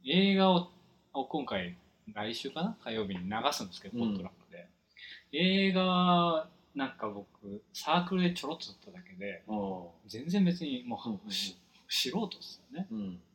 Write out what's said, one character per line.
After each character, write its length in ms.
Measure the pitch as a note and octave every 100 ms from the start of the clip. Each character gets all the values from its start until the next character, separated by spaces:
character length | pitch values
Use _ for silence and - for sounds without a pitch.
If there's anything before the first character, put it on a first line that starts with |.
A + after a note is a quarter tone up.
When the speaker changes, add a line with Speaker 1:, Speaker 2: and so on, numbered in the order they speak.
| B2+
Speaker 1:
映 300 | F3 G3 F#3+
画 160 | F#3+
を、 200 | F3 - - _ _ _
を 120 | C#3 -
今 200 | D#3 B2
回、 300 | G2+ F2+ F2+ _ _ -
来 200 | G#2+ G#2+
週 160 | A2+ C#3
か 140 | D#3
な？ 140 | G3 -
火 80 | A#2+
曜 140 | A2+ G2+
日 100 | F#2
に 140 | F2+
流 20 | A2 C3
す 120 | D3
ん 40 | G2
で 60 |
す 80 | -
け 80 | G2
ど、 80 | A#2+
Speaker 2:
う 80 | A2+
ん。 40 |
Speaker 1:
ポ 40 |
ッ 40 | G2
ト 60 |
ラ 60 | F2+
ッ 20 | - _
ク 60 |
で。 160 | - - _ _ - - - _
映 420 | D3 F#3 G3 F#3+
画、 760 | F#3 F#3 F3+ F3+ F3 E3+ D#3+ D#3+ _ _ C#3
な 120 | C3
ん 100 | -
か 120 | A2
僕、 180 | G2+ G2 _ G2+ G2+ _
サ 200 | - -
ー 120 | E3+ F3
ク 100 | F#3
ル 80 |
で 100 | F3
ち 120 | F3 C3+
ょ 40 |
ろ 60 | E3
っ 40 |
と 80 | -
撮 40 |
っ 20 | - -
た 60 |
だ 120 | F#2
け 100 | -
で、 300 | F#2 G2 F2 -
Speaker 2:
あ 40 |
ー。 360 | G#2+ G2 F#2 F2 - G#2
Speaker 1:
全 200 | A2 D#3
然 180 | G3+ F3+
別 160 | E3+
に 220 | D#3 B2+
も 160 | B2 A2
う、 60 | A#2+
Speaker 2:
う 20 |
ん 40 | G2
う 20 |
ん 40 | G#2+
う 20 |
ん。 40 |
Speaker 1:
し-、 260 | F#2+ F#2+ - _ _ -
素 220 | - B2+
人 180 | F3 G#3
で 120 | -
す 200 | - - _
よ 60 | E3
ね。 80 | G3+
Speaker 2:
う 40 | A2
ん。 240 | G2 F2+ _